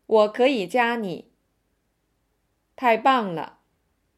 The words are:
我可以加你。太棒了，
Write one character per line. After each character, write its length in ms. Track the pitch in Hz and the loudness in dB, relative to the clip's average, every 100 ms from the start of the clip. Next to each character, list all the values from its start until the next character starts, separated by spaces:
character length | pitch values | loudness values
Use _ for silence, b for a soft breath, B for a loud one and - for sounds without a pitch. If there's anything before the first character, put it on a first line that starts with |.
| - | 0
我 220 | 220 208 | 2 2
可 180 | 226 254 | 2 0
以 180 | 254 | 0
加 300 | 175 247 233 | -2 -2 -2
你。 340 | 240 202 156 - _ _ _ _ _ _ _ _ _ _ _ _ _ _ - | -2 -6 -10 -14 _ _ _ _ _ _ _ _ _ _ _ _ _ _ -4
太 200 | 254 220 | 0 2
棒 380 | 269 262 202 | 2 2 0
了， 240 | 165 - _ _ _ _ _ _ | -6 -10 _ _ _ _ _ _